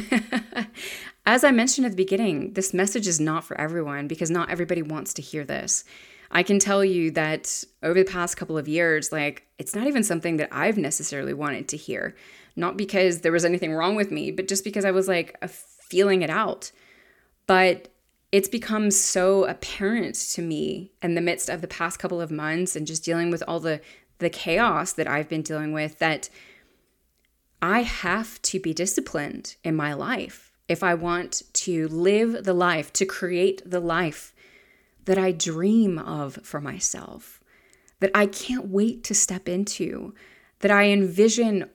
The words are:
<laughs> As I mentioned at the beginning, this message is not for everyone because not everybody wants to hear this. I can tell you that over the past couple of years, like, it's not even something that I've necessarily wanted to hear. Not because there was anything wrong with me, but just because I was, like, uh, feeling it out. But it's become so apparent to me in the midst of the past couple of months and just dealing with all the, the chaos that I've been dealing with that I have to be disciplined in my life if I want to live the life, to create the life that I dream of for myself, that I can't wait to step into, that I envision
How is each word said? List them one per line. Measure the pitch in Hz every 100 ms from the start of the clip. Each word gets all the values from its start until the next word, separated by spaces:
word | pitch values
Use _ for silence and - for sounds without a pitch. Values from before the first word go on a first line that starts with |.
| - 247 - 247 -
<laughs> | 247 233 - - - - - -
As | 247
I | 285
mentioned | 240 254 - 247
at |
the | 185
beginning, | 190 196 220 151 -
this | - 190
message | 180 202 254 202
is | 160
not | 156 160
for | - -
everyone | 156 170 151 143 143
because | 160 165
not | 170 170
everybody | 170 170 175
wants | 151 156 -
to | -
hear | 143 156 143
this. | 143 - - - - - - -
I | 170
can | 175 202
tell | 202 196
you | 196 180 160
that | 156 156 156 - - - _
over | 160 180
the | 190
past | 180 175 -
couple | 165 156
of | 151
years, | 160 170 156 -
like, | 156 147 147 - -
it's | - 202
not | 262
even | 277
something | 214 165 175 160
that | 147
I've | 131 175 214
necessarily | 143 - 147 143 135
wanted | 143 147 127 -
to | 151
hear. | - 110 - - - - - -
Not | 170 196
because | 202 196 185 170
there | 170
was | 165 170
anything | 175 170
wrong | 160 175 214
with | 202
me, | 151 147
but | 156 190
just | 196
because | 214 208
I | 196
was, | 185 190
like, | 175 175 -
uh, | 170
feeling | - - _ - 180 202 190
it | 156
out. | 160 202 - - - _ _ _ _ _ _ -
But | 185 185 175 - _ _ _ _
it's | 196 196
become | 233 233 214 208
so | 196 - 190 185 196 185
apparent | - - - 202 226 180 -
to | - -
me | 170 151 156 151 190 _
in | 175
the | 170
midst | 170 170 -
of | 170
the | 170
past | - 170 -
couple | 180 175
of | 165
months | 156 151 160 180 156
and | 151
just | 160 -
dealing | 165 170
with | 170 -
all | 170
the, | 160 151 - - _ -
the | 175
chaos | - - 170 233 160 175
that | - 156
I've | 147 151
been | 160
dealing | 156 156 151
with | 156 151 -
that | 160 151 - - - - _ _ _ _ _ _ _ _ _ _
I | 170 220
have | 233 - 180 196 220 -
to | - 185
be | 170
disciplined | 160 190 - - 156 147 - - -
in | - 156
my | 147
life | 143 147 240 175 - _ _ -
if | 165
I | 185 170
want | 170 175 - - -
to | - - 165 160
live | 160 175 208 233 233
the | 190
life, | 180 180 160 147
to | - 190
create | - 175 175 190 190 180
the | 180
life | 170 165 170 - - _ - _ _ _ _ _ -
that | 190
I | 190
dream | 170 170 160 190 226 208 160
of | - 156 139 -
for | - 147
myself, | 143 185 - - - - - - _ _ _ _ _ _
that | 196 202
I | 202
can't | - - 254 202
wait | 190 226 - -
to |
step | 202 - 185 185
into, | 180 202 - 170 - - - - - _ _
that | 202
I | 202 202
envision | 202 190 170 226 226 226 202 156